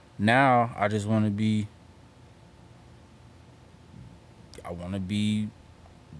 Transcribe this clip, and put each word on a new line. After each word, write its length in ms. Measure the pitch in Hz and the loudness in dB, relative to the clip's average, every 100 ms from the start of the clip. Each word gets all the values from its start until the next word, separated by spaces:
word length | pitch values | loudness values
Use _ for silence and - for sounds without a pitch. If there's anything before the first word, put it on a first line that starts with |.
| - - | -16 -2
now, 560 | 104 127 135 123 117 - | 4 4 6 4 2 0
I 120 | 104 | -2
just 180 | 107 101 | 0 0
wanna 240 | 110 107 | 0 2
be, 380 | 101 110 107 104 - - - - - - - - - - - - - - - - - - - - - - - - - - - - - | 0 0 0 -4 -10 -20 -20 -20 -20 -20 -20 -20 -20 -20 -20 -20 -20 -20 -20 -20 -20 -20 -20 -20 -20 -20 -20 -20 -20 -20 -20 -20 -16
I 80 | - | -12
wanna 280 | 87 87 98 | -10 -6 -6
be 480 | 92 104 107 107 107 - - - - - - - | -4 -2 0 -2 -4 -10 -20 -20 -20 -20 -20 -18